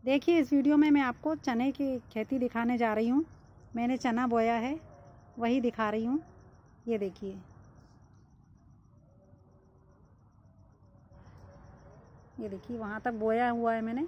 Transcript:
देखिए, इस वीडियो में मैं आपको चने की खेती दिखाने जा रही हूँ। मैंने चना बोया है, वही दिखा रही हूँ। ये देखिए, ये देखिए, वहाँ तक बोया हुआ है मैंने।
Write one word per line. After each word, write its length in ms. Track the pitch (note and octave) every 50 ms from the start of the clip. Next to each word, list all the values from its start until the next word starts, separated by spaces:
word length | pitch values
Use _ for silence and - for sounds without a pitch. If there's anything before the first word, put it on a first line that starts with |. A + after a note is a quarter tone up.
| -
देखिए, 360 | B3 C4+ C#4+ - - E4+ E4+
इस 140 | C#4+ - D4
वीडियो 240 | C#4 C4 C#4+ D4+ D4
में 120 | D4+ D4+
मैं 100 | D4 C#4+
आपको 340 | C#4 B3+ A#3+ - - D4+ D#4+ D4+
चने 340 | - - A#3+ A3+ B3 C#4
की 260 | C4 - C#4+ C4+ C4 B3 - -
खेती 300 | - A3 A3 - C4+ C4
दिखाने 380 | B3 A#3+ - A3+ A#3 A#3 B3 A#3
जा 160 | A#3+ A3+ G#3+
रही 140 | G#3+ A3+ A#3
हूँ। 160 | B3 C#4 D#4+ - - - - - - - - - -
मैंने 220 | A#3 A#3 A#3+ C4 B3
चना 280 | - B3+ A3+ A#3 B3+ B3
बोया 280 | A#3 A#3 A3+ A3+ A#3
है, 240 | A#3 A3 B3+ D4 D#4+ - - - - - - - - - - - -
वही 200 | A#3 A#3 B3 C4+
दिखा 280 | A#3 A#3+ A3+ - A3+ G#3+
रही 160 | G#3 G#3+ A3+
हूँ। 140 | A#3 C4 D#4 E4 - - - - - - - - - - - - A#3
ये 100 | A3+ G#3+
देखिए, 380 | G3+ F#3+ F#3 - G#3+ G3 F#3+ F#3+ F#3 - - - - - - - - - - - - - - - - - - - - _ - - - - - - _ - - - - - _ - - - - - - - _ - _ - _ - - - - _ - _ - - - - _ - _ - - - - - - _ - - - - - - - - - - - - - - - - - - - - - - - - - - - - - - - -
ये 120 | A3+ G#3
देखिए, 280 | F#3+ F#3 - - A#3+ A#3
वहाँ 220 | A3 G3+ G#3 A3
तक 120 | - B3+ A#3
बोया 340 | A3 G#3+ A3 A3 A#3 B3 A#3+
हुआ 220 | A#3+ A#3 A#3 A#3 A3+
है 80 | A3+
मैंने। 200 | A3 A3+ A3+ B3+ D#4